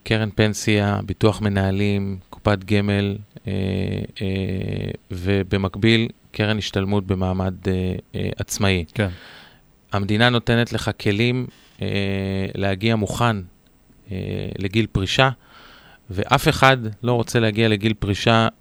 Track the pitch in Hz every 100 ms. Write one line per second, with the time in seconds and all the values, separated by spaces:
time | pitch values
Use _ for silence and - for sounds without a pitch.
0 | - 110 107 - 107 98 - 104 101 101
1 | 98 92 92 98 104 98 95 95 104 101
2 | 98 95 - - 110 101 95 104 101 101
3 | 101 104 104 - - 98 95 95 95 95
4 | - - 98 95 95 95 101 98 98 -
5 | _ 90 92 98 92 101 95 104 113 113
6 | 117 - _ - 107 107 - 101 95 101
7 | 95 92 92 92 95 90 95 92 92 92
8 | - 95 95 - - - 101 92 80 -
9 | 98 87 - - - - _ _ _ 101
10 | 98 107 120 120 117 117 117 113 110 -
11 | 110 101 120 127 123 - - - 98 101
12 | 98 98 98 95 95 - 98 95 113 113
13 | 101 - 120 104 87 - _ _ _ -
14 | - 95 98 98 98 - 95 110 107 101
15 | 95 - 131 127 _ - - - - -
16 | - 95 - 131 160 - 135 131 110 104
17 | 120 120 117 123 110 104 110 107 110 107
18 | 101 95 117 113 113 -